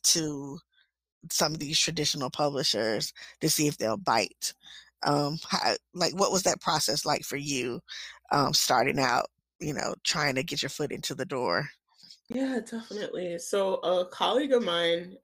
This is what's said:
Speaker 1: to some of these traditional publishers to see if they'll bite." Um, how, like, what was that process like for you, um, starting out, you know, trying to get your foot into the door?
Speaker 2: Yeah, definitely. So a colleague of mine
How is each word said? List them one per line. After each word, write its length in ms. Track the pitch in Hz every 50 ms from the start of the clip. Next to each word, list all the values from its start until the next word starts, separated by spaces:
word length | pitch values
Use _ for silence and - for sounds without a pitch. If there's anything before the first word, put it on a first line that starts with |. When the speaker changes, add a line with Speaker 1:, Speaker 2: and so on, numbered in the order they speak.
| -
Speaker 1:
to 560 | - - 170 160 151 147 139 143 139 139 175 - _ _ _ _ _ _ _ _ _ _ _ - 165
some 240 | - - 175 151 156
of 60 | 160
these 180 | 151 139 160 -
traditional 520 | - - 165 160 147 - - 156 131 127
publishers 800 | - - 151 143 143 131 - - - 123 113 110 107 - - - - - - - - _
to 80 | - 160
see 180 | - - 151 147
if 100 | 143 -
they'll 180 | - 110 110 104
bite." 560 | 92 - 117 117 98 - - _ - - - _ _ - - - - - _ _ -
Um, 340 | - 147 147 147 143 156 160 - -
how, 280 | - - - - 110 - - _ -
like, 200 | 175 175 - 147
what 180 | 185 202 -
was 120 | - 185 185
that 160 | 180 - 180
process 440 | - 185 165 151 - - 123 151 -
like 180 | 151 147 - -
for 120 | - - 143
you, 440 | 143 147 139 131 120 123 117 - - - - - - - - - _ -
um, 220 | - 143 139 - 147
starting 440 | - - - 139 120 120 139 - 139
out, 300 | 131 123 120 127 - - _ _ _ _ _ -
you 140 | 170 151 143
know, 200 | - - - - - -
trying 320 | - - 165 147 143 127
to 80 | 131 -
get 180 | - 143 143
your 80 | - 135
foot 220 | - - 151 -
into 220 | - - - - 139
the 120 | 131 131
door? 440 | - 143 127 123 92 85 92 147 - - _ _ _ _ _ - - - - _ -
Speaker 2:
Yeah, 320 | 240 254 269 262 262 233
definitely. 800 | - - 233 226 226 - 202 208 202 - - 160 180 175 170 170
So 360 | - - - 196 190 190 185
a 300 | - - 165 180 180 180 180
colleague 440 | - - 185 180 208 262 294 277
of 100 | 262 240
mine 540 | 214 175 170 170 170 170 170 170 175 180 190 -